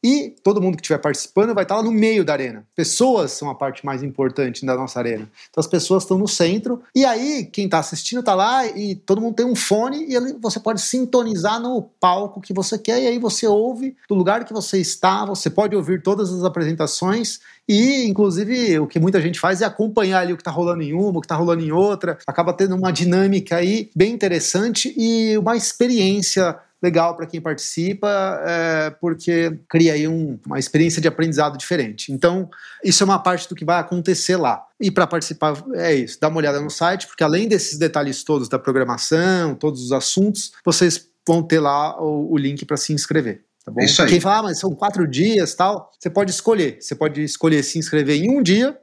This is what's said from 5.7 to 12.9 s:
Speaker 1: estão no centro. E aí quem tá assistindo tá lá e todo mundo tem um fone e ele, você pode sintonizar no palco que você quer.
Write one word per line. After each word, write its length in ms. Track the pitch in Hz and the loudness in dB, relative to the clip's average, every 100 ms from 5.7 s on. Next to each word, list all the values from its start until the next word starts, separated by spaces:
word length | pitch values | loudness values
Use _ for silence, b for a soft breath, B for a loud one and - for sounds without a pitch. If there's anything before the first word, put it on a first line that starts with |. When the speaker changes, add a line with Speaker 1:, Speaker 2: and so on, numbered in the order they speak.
| 175 160 190 | -2 2 0
Speaker 1:
estão 160 | 185 190 | 2 0
no 100 | 208 | 0
centro. 540 | - 170 208 233 247 B | 0 0 0 -2 -6 B
E 80 | 254 269 | 0 2
aí 420 | 226 269 294 190 | 2 -2 -4 -6
quem 160 | - 196 | -6 -2
tá 120 | 165 | 0
assistindo 440 | 147 160 - 240 | -2 -6 -6 -4
tá 120 | 247 | 0
lá 320 | 185 208 262 240 | 2 2 2 0
e 280 | 202 208 | -4 -6
todo 280 | 190 - 196 | -6 -2 0
mundo 140 | 226 220 | 0 0
tem 100 | 247 | 0
um 80 | |
fone 500 | 247 - 208 240 285 320 | 0 0 0 0 -4 -2
e 80 | |
ele, 200 | 254 254 | -2 -2
você 260 | 254 220 214 | -4 -6 -4
pode 220 | 220 220 | -4 -4
sintonizar 760 | - 254 247 247 226 196 185 226 | -2 -2 2 2 2 0 0 -2
no 220 | 240 254 - _ | -2 -4 -6 _
palco 440 | 185 185 202 196 | 2 2 -2 -10
que 100 | - | -8
você 260 | 190 190 214 | -4 -4 -4
quer. 240 | 214 | -2